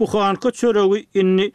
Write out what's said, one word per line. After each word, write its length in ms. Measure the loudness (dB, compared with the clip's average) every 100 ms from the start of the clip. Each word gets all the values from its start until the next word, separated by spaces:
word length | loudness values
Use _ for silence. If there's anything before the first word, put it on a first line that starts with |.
buhanky 500 | -4 0 -2 -2 -4
çöregi 560 | -2 0 2 2 0 -2
inni 380 | 0 2 2 0